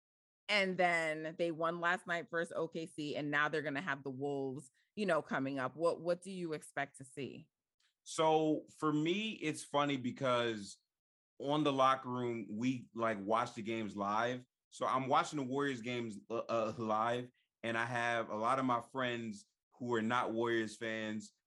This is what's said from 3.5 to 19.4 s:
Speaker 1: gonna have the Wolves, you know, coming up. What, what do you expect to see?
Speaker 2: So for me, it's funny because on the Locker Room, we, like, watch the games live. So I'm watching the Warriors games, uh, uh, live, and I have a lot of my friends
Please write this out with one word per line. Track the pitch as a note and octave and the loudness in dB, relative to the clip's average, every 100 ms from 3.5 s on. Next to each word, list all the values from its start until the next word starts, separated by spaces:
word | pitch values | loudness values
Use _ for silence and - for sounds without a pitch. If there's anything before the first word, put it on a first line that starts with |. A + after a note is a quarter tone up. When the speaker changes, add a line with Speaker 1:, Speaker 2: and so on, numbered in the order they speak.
| D#3 | 0
Speaker 1:
gonna | D3 C#3 | 0 -2
have | D3 C#3 | -2 -4
the | C#3 | -4
Wolves, | B2+ C#3+ C#3 C3+ C3 C#3 _ _ - | -6 -4 -2 -4 -6 -12 _ _ -4
you | G3 | 2
know, | D#3+ | 2
coming | - D3+ C3+ C#3 | 2 -2 -2 -2
up. | B2+ C3+ | -4 0
What, | E3 - | 0 0
what | E3 F3 | -2 -2
do | F#3+ | -4
you | F#3+ E3+ | -8 -6
expect | D3+ - D3 C#3 - | -6 -6 -6 -6 -8
to | C3+ | -16
see? | - A#2+ - - _ _ _ _ _ | -8 -8 -8 -18 _ _ _ _ _
Speaker 2:
So | - - D#3+ D#3 D#3 D3+ - - | -10 0 4 4 4 2 -2 -2
for | D#3 | 0
me, | D3+ D#3+ G3 A3 - | 2 2 0 -2 -4
it's | D#3 D3+ | -4 -4
funny | - C#3+ C#3+ C3+ | -2 2 2 2
because | B2 - C3+ B2 A#2 A2 G2 - _ _ _ _ _ - | -2 -2 2 2 2 -2 -8 -14 _ _ _ _ _ -8
on | C3+ D3+ | 0 2
the | D3 | 4
Locker | C3+ C3 C3+ B2+ | 6 6 6 0
Room, | B2 A#2+ A#2 G2+ | -2 0 -2 -4
we, | G#2 B2+ B2+ G#2 | 0 0 0 -4
like, | A2+ A2+ G2+ | 0 0 0
watch | G2 A2+ A#2+ A#2+ | 2 2 2 -4
the | |
games | G#2+ A2+ G#2 G2+ | -4 -4 -4 -2
live. | G2+ G#2+ A#2+ B2+ - _ _ | 0 2 0 -2 -8 _ _
So | - A#2+ | -4 0
I'm | C3 B2+ | 0 2
watching | C3 E3 D3+ | 2 2 -2
the | |
Warriors | B2+ C3+ C#3+ B2 | -2 0 0 -2
games, | A2+ B2 A2+ G2+ - | -4 -4 -4 -8 -6
uh, | A2+ - | -6 0
uh, | A#2 A2 A2+ | 0 0 -2
live, | A2 G#2+ A#2 B2 B2 _ _ _ | 0 2 2 0 -4 _ _ _
and | A2+ A2+ | -2 0
I | A#2 | 0
have | B2 A#2+ A#2 A2+ | 0 2 0 0
a | G#2+ | 0
lot | A2+ C3+ | 2 2
of | C3 | 4
my | A#2+ A#2 | 2 0
friends | C3+ B2 A#2 A2+ G#2 | -2 -2 -2 -4 -8